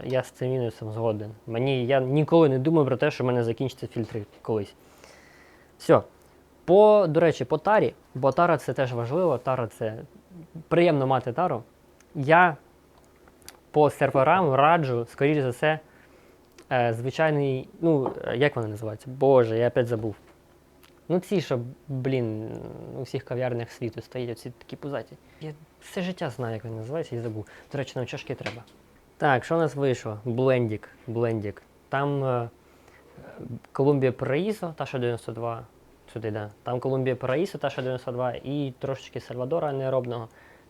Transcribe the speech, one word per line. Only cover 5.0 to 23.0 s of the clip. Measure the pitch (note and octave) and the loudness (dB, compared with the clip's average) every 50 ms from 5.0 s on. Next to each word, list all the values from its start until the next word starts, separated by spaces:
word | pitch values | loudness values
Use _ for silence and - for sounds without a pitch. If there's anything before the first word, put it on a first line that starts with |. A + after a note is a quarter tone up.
| - - - - - - - - - - - - - _ _ - | -20 -20 -20 -20 -20 -20 -20 -20 -20 -20 -20 -20 -20 _ _ -4
Все. | - - D3+ A2+ - - _ _ _ _ _ _ _ _ _ _ _ | 2 4 4 4 4 0 _ _ _ _ _ _ _ _ _ _ _
По, | - F3 G3+ G#3+ G#3+ G#3+ G#3 G3 E3 | 4 6 8 8 8 8 6 6 4
до | D3 E3 | 4 4
речі, | E3+ E3 - - B2+ | 4 4 2 0 -2
по | - D#3+ D3+ | -2 -2 -2
тарі, | - G3 G#3+ G#3+ D#3 A2 - - _ _ - | 2 2 2 4 2 2 -2 -6 _ _ -6
бо | C3+ B2+ C#3 | -2 0 0
тара — | C3 - E3+ E3+ E3 C#3+ | 2 4 4 4 4 2
це | - - B2 | 0 -4 -2
теж | - C3+ B2 B2 | -2 -2 -2 -2
важливо, | A#2 A#2 A#2 C#3 F3 F#3 E3+ - D3 | -4 -4 -2 0 0 2 2 0 0
тара — | - C#3 C3 B2+ A#2+ G#2+ - - | 0 -2 -2 -2 -2 -4 -6 -6
це | A#2+ A2 G#2+ A#2+ C#3+ - - - - - F#3 F3 D#3+ - - E3 D#3 - | -6 -6 -6 -8 -14 -18 -20 -20 -20 -20 -20 -20 -20 -18 -18 -16 -6 0
приємно | E3 E3 F3 F3 D#3 C#3 C3 C3 | 2 4 4 4 4 2 2 2
мати | C3+ B2+ - B2+ A#2 | 0 0 0 -2 -4
тару. | - F3+ F3 C#3 A2 - - _ _ _ _ _ _ _ _ - | -2 -2 -2 -2 -4 -8 -12 _ _ _ _ _ _ _ _ -8
Я | E3 C3+ C#3 D#3+ F3 F#3 F3 D3 - - _ _ _ _ _ _ _ _ _ _ _ _ - _ _ - - - - _ _ | -2 4 6 8 8 8 8 4 0 -10 _ _ _ _ _ _ _ _ _ _ _ _ -20 _ _ -20 -20 -20 -20 _ _
по | - D3+ D3+ C#3 | 4 4 4 4
серверам | - - D3 C3 - C#3 C3 D3+ E3+ F#3+ F#3 D3 C3 | 4 2 0 2 4 4 4 6 6 4 4 4 4
раджу, | C3 C#3+ D#3 E3+ F3 D3+ C3 B2 A#2+ A#2 - | 6 6 6 6 4 4 0 -2 -2 -4 -4
скоріш | - - C#3 D3 D3+ D3+ | -4 0 2 2 2 2
за | C3 B2+ | 0 -2
все, | A#2 - - D3+ D#3 D3+ - - - - - - - - - _ _ _ _ _ _ - - - | -2 0 0 0 0 0 -4 -14 -20 -20 -20 -20 -20 -20 -20 _ _ _ _ _ _ -20 -8 -2
е, | C#3 B2+ A#2+ A#2+ A2+ | 0 0 2 2 0
звичайний, | A2+ A#2 C3+ - - D#3+ D#3 D3+ C#3+ C#3+ C#3 C3 C3 - - - - | -2 -4 -4 -2 0 2 2 2 2 0 0 -2 -4 -6 -10 -8 -2
ну, | E3 E3 D#3+ C#3 C3 - - - - - | 2 2 2 2 2 -2 -4 -6 -6 -4
е, | A#2 A#2+ | 0 2
як | C#3+ D3 - | 2 0 0
вони | B2+ A2+ G#2+ | 0 -4 -4
називаються? | G#2+ A2 A#2 A2 G#2+ - - C3 | -6 -8 -8 -8 -10 -10 -12 -12
Боже, | B2+ C3+ C3+ C3+ C#3 B2+ A#2 A2+ A2 A2+ | -4 2 4 6 6 6 6 4 2 2
я | A#2+ B2 | 2 2
опять | - C#3 A#2+ A#2 | 2 2 0 0
забув. | B2 A2 A2 A2 G2 - - - - _ _ _ _ _ _ _ _ _ _ - _ _ _ - | 0 -4 -4 -4 -8 -8 -14 -20 -20 _ _ _ _ _ _ _ _ _ _ -20 _ _ _ -2
Ну | E3 F#3+ | -2 -2
ці, | F#3+ - G#3 F3+ | -2 -2 -2 -2
що, | C#3 - C#3 A#2+ A#2+ B2 C#3 - _ - | -2 -2 -4 -4 -4 -6 -12 -16 _ -8
блін, | C#3 C3 B2+ C3+ C3+ B2+ A#2+ A2 G#2+ G#2+ A2 A2 A#2 A2+ - - A#2 - - - B2 | -6 -4 -2 -2 0 0 0 -2 -4 -6 -8 -10 -10 -12 -12 -12 -14 -14 -14 -12 -12
у | C3 | -12